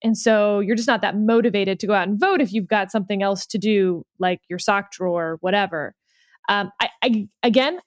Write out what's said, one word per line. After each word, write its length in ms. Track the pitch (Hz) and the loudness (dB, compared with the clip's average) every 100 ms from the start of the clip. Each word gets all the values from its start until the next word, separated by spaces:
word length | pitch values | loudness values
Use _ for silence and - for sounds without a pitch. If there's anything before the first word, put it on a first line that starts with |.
and 120 | 226 220 | -2 0
so 420 | - 214 208 208 | 2 4 4 2
you're 160 | 196 226 | 0 -2
just 120 | 233 | 0
not 120 | 226 | 0
that 160 | 202 202 | 0 0
motivated 640 | 214 233 226 202 190 190 | 2 4 2 0 -2 -2
to 80 | 196 | 0
go 60 | |
out 140 | 208 180 | 0 0
and 120 | 208 | 0
vote 220 | 381 381 | 2 2
if 100 | 240 | 0
you've 140 | 214 185 | -2 -2
got 240 | 214 190 | -2 0
something 320 | 220 190 202 | -4 -2 -2
else 220 | 196 196 - | 0 -2 -4
to 100 | 202 | -4
do, 480 | 202 208 185 170 - - | 0 2 2 -2 -6 -4
like 220 | 180 180 - | -2 -2 -6
your 100 | 180 | -6
sock 320 | - 196 202 | -2 -2 -2
drawer, 460 | - 180 175 165 165 | -6 -2 -2 -2 -4
whatever. 540 | 185 202 190 165 135 - _ _ _ _ - | -2 0 0 -4 -8 -12 _ _ _ _ -2
Um, 220 | 202 190 - | -2 -2 -4
I, 100 | - - | -4 -2
I, 260 | 240 220 202 - | 0 0 -4 -4
again, 380 | 240 233 269 359 | 2 2 2 -2